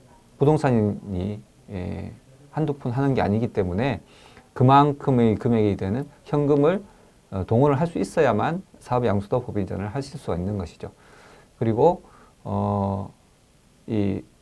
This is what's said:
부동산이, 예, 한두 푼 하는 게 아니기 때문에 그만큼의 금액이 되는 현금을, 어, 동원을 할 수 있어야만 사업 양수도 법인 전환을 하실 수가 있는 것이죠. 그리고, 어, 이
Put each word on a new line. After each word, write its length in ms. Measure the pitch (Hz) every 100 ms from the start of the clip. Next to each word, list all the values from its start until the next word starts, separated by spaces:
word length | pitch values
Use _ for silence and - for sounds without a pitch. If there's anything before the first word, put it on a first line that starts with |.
| - - _ -
부동산이, 1040 | 139 151 139 117 104 - 101 90 98 107 - _ -
예, 400 | 92 92 92 92 110 - - -
한두 220 | 151 151
푼 180 | 143 127
하는 220 | 120 139
게 80 | 117
아니기 260 | 92 107 117
때문에 540 | 110 90 92 135 113 - - - - -
그만큼의 800 | - 127 139 147 143 - 123 117 101
금액이 420 | 123 113 104 92
되는 300 | 95 120 - - -
현금을, 580 | 147 143 143 147 196 - - - _ _
어, 120 | 95 87
동원을 320 | 113 147 131
할 80 | 165
수 100 | 170
있어야만 640 | 190 175 135 107 127 175 - -
사업 260 | - 123 117
양수도 360 | 101 101 127
법인 240 | - 104 95
전환을 300 | 92 104 139
하실 240 | 135 151
수가 180 | - 87
있는 200 | 92 101
것이죠. 340 | 85 - 85 - - - - - _ _
그리고, 460 | 113 110 160 180 - - - _
어, 680 | - 101 101 101 98 98 98 - _ _ _ _ _ _ -
이 340 | 107 98 98 - _